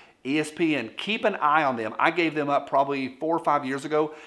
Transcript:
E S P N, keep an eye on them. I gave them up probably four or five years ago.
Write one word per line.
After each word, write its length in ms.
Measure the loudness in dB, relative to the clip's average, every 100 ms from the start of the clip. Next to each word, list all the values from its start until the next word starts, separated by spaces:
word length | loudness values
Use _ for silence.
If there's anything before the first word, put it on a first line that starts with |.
| -20 _
E 160 | -2 -2
S 120 | -2
P 240 | 0 0 0
N, 160 | -4 -8
keep 280 | -4 -2 -2
an 100 | 0
eye 260 | 2 4
on 120 | 2 0
them. 200 | -4 2
I 140 | 2
gave 240 | 2 0 0
them 140 | 0
up 200 | 0 2
probably 480 | 2 2 0 -4 -4
four 160 | -2 0
or 80 |
five 220 | 2 0 0
years 200 | -6 0
ago. 280 | 0 0 -4